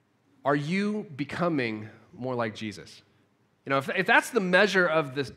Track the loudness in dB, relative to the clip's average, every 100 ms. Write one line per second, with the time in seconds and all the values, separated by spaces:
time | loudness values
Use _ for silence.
0 | _ _ _ _ 0 0 0 -2 -2 -4
1 | -6 -8 -8 -2 0 0 -2 -4 -10 -16
2 | -20 -10 -6 -4 -4 -4 -10 -10 -16 -20
3 | _ _ _ _ _ _ -2 -2 0 -2
4 | 4 4 4 0 2 4 4 4 2 2
5 | 0 -4 -6